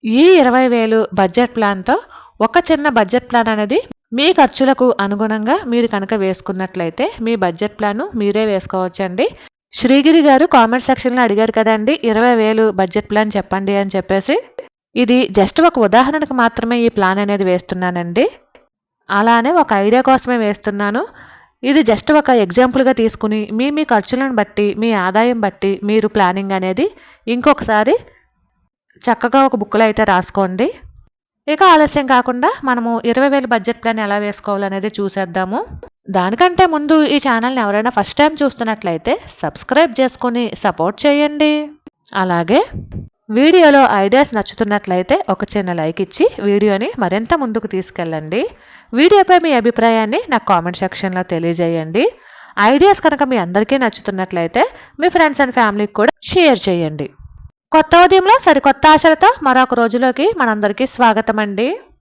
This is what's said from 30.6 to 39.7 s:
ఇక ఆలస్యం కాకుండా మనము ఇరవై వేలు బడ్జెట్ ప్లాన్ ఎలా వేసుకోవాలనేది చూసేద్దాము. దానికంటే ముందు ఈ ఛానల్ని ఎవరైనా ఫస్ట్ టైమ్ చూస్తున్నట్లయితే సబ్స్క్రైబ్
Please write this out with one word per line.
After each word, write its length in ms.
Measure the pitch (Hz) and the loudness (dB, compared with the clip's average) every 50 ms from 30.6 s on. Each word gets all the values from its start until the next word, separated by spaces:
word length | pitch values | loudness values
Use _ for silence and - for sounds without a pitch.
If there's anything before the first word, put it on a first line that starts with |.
| 240 359 - - - - _ - - _ _ _ _ _ _ _ _ - | -4 -4 -4 -10 -20 -20 _ -20 -20 _ _ _ _ _ _ _ _ -6
ఇక 140 | 302 302 | 0 2
ఆలస్యం 440 | 392 370 339 311 302 294 - 294 277 | 4 6 6 6 4 2 0 -2 0
కాకుండా 440 | 262 269 247 247 254 240 247 262 359 523 - - | 2 0 0 2 0 -4 -2 -2 -2 -2 -2 -4
మనము 380 | 262 247 240 233 233 233 226 - | -4 -2 -2 -2 -2 -4 -2 -2
ఇరవై 240 | 233 233 262 269 285 | -2 0 0 0 2
వేలు 180 | 277 277 254 | 0 0 -2
బడ్జెట్ 360 | 233 240 226 185 240 226 - | -2 -4 -2 -2 -4 -8 -4
ప్లాన్ 180 | - 233 226 220 | -4 -4 -4 -4
ఎలా 180 | 214 202 202 208 | -4 -4 -4 -4
వేసుకోవాలనేది 720 | 208 208 202 - - - 202 196 202 196 190 196 190 214 208 - | -4 -6 -8 -8 -6 -6 -4 -4 -4 -4 -6 -6 -6 -6 -6 -6
చూసేద్దాము. 640 | 202 196 - 196 190 175 170 190 185 180 208 277 440 - - - - - _ _ _ - | -8 -6 -4 -6 -8 -4 -4 -6 -4 -4 -6 -8 -8 -10 -14 -20 -20 -20 _ _ _ -4
దానికంటే 560 | 190 190 180 190 214 233 359 359 349 330 381 | -2 0 0 0 0 2 0 2 4 2 2
ముందు 380 | 349 320 302 294 294 320 311 302 | 2 2 -4 0 2 2 2 2
ఈ 140 | 277 285 285 | 2 0 0
ఛానల్ని 420 | - 277 233 226 226 254 262 254 | 0 0 -2 0 -2 -2 -2 -2
ఎవరైనా 300 | 220 202 202 208 220 247 | -2 -2 -2 -2 -2 -2
ఫస్ట్ 280 | - 311 294 - - - | -2 -2 -4 -2 0 0
టైమ్ 180 | 294 302 311 285 | 0 0 0 -2
చూస్తున్నట్లయితే 800 | 294 269 - - 240 220 220 214 214 185 165 160 - 226 285 453 - - - - | -4 -4 -2 -4 -6 -6 -6 -6 -4 -6 -6 -4 -4 -4 -4 -4 -6 -16 -12 -8
సబ్స్క్రైబ్ 580 | - 151 - - - - | -8 -8 -8 -10 -6 -2